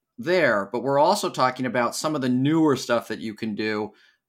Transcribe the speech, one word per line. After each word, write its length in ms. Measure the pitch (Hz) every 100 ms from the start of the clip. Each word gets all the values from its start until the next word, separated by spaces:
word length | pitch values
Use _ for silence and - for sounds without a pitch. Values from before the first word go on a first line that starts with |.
| _ -
there, 540 | 131 180 139 104 98
but 100 | 123
we're 160 | 127 139
also 300 | 160 202 175
talking 380 | - 127 127 127
about 280 | 123 117
some 200 | - 156
of 80 | 151
the 60 | 127
newer 480 | 127 139 160 156 131
stuff 320 | - 117 -
that 120 | 107
you 140 | 110
can 200 | 104 110
do 380 | 101 107 107 104 - _ _